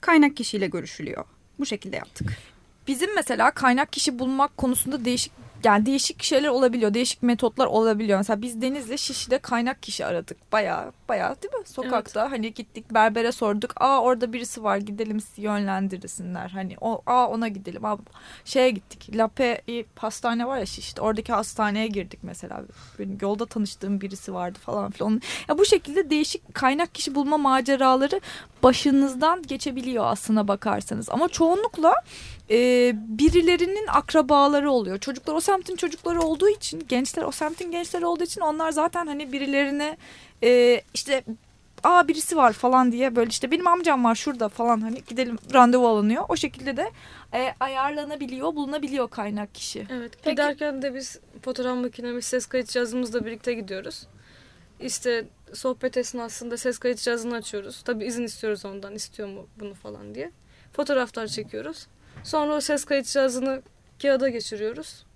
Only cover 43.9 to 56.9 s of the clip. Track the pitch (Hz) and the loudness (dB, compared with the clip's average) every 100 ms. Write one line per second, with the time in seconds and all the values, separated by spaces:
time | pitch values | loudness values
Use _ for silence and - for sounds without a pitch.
43.9 | 277 240 226 - 254 220 - 233 233 220 | 2 2 2 -2 -2 -4 -2 0 2 0
44.9 | 254 - 233 247 226 - 262 240 247 240 | -8 -8 -4 -2 -4 4 8 8 8 6
45.9 | 214 208 254 302 330 294 - 262 254 392 | 4 4 2 0 -2 -2 -6 -8 -4 -4
46.9 | - - - - 240 254 262 269 269 277 | -6 -20 -20 -8 -4 -4 -2 -4 0 -2
47.9 | 294 294 294 269 254 302 302 277 294 277 | -2 -8 -8 -8 -6 -6 -4 -4 -4 -4
48.9 | 269 240 - 208 208 208 - - 220 208 | -4 -4 -4 -6 -6 -8 -10 -12 -10 -10
49.9 | 254 233 - - 294 294 294 302 269 269 | -10 -12 -6 -4 0 0 0 -4 -4 -6
50.9 | 254 262 - _ - - 254 254 254 247 | -6 -12 -16 _ -14 -10 -4 -4 -2 -4
51.9 | 240 240 240 240 254 247 254 247 247 240 | -6 -8 -6 -4 -4 -2 -4 -2 -2 -2
52.9 | 240 247 233 220 226 - 233 196 190 247 | -2 -4 -4 -6 -8 -6 -6 -6 -10 -10
53.9 | - - - - - - _ - _ 262 | -14 -18 -20 -20 -20 -20 _ -20 _ -8
54.9 | - 247 233 220 _ - 208 262 254 254 | -6 -2 -2 -4 _ -20 -8 -6 -4 -2
55.9 | 254 240 247 233 - 240 233 262 240 247 | -2 -4 -6 -10 -10 -10 -6 -4 -2 -2